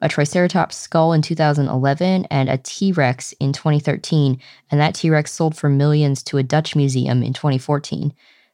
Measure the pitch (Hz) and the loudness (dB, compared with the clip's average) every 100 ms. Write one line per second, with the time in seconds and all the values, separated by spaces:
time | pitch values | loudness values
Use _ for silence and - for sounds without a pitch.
0 | 156 - 147 180 180 180 160 - - 170 | -4 0 0 2 2 0 -2 -6 -2 2
1 | 160 160 - 160 151 147 139 131 139 147 | 2 2 0 0 0 2 0 0 0 0
2 | 180 190 180 143 135 135 - - 196 170 | 0 0 0 0 0 -2 -4 -4 -2 2
3 | 127 127 - - 139 139 160 147 147 - | 0 0 -8 -4 -4 -2 0 0 0 -4
4 | - 156 139 131 - - - 147 156 - | 0 2 2 0 -6 -18 -4 0 0 0
5 | 160 151 151 - 160 156 147 139 147 151 | 0 2 0 -2 -4 0 0 2 2 2
6 | 147 135 - 139 131 151 156 151 139 127 | 2 0 -2 -2 0 0 0 0 0 0
7 | 123 123 117 131 151 131 - 143 - - | 0 0 0 -2 -2 -2 -2 -4 -4 -6
8 | 147 - _ _ _ | -6 -6 _ _ _